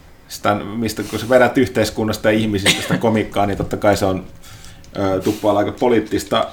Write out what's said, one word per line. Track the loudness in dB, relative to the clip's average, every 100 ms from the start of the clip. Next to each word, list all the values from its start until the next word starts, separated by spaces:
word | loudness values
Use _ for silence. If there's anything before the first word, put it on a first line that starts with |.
| -20 -20 -18
sitä, | -4 0 0
mistä, | -2 -4 -4 -4
kun | -6 -4
sä | 2
vedät | 4 6 4
yhteiskunnasta | 2 2 0 0 -2 0 2
ja | 2
ihmisistä | 2 0 0 0
sitä | 0 0
komikkaa, | 2 2 0 0 -2
niin | -2
totta | -4 0
kai | 2 2
se | 2
on, | -2 -6 -16 -20 -18 -18 -20 -12 -4
ö, | -2 0
tuppaa | -2 0 2
olla | 2
aika | 0
poliittista. | 0 2 2 0 -4 0 -2 -2